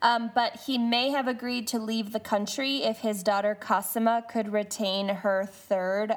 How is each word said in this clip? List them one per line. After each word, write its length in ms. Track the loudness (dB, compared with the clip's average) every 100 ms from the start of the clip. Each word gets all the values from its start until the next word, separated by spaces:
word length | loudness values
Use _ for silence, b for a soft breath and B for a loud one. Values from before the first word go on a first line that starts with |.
um, 300 | 2 2 2 0
but 220 | 0 -2 -2
he 100 | 0
may 320 | 2 2 2
have 180 | 0 0
agreed 400 | -2 -4 -4 -2
to 100 | -2
leave 320 | -2 -2 -2
the 80 | -4
country 640 | -2 0 0 -2 -2 0
if 160 | 0 -2
his 240 | -2 0
daughter 320 | 0 2 0 -2
Cosima 680 | 0 0 2 0 2 2 0
could 220 | -2 0
retain 540 | 0 -2 -2 -2 0 0
her 360 | 0 0 0 -2
third 680 | -8 -2 0 2 0 0